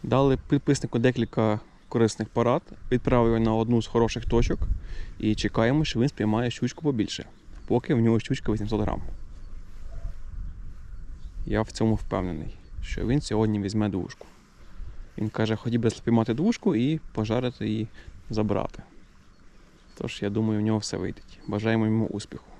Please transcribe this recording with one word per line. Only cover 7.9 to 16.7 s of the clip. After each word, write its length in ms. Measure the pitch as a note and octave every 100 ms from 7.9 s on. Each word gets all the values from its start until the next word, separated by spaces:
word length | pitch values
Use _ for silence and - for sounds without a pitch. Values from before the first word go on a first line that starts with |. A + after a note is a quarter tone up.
в 60 | C3
нього 200 | A2+ A2+
щучка 320 | - C3 -
вісімсот 280 | A2 G#2 G#2+
грам. 220 | G#2+ - - - - - - - - - - - - - - - - - - - - - - - - - -
Я 160 | G#2
в 80 | A2
цьому 240 | - A2+
впевнений, 600 | G#2 - G2+ F#2 D#2 - - - -
що 240 | - - F#2+
він 140 | C#3
сьогодні 400 | - G#2+ A2 G#2
візьме 280 | G2 A2 G#2+
двушку. 380 | G2 - - - - - - - - - - - -
Він 100 | G#2+
каже, 280 | - A2 A2
хотів 240 | A#2+ A#2
би 100 | A2+
спіймати 440 | - - A#2 A2+
двушку 420 | A2+ G3+ A#3 G#3+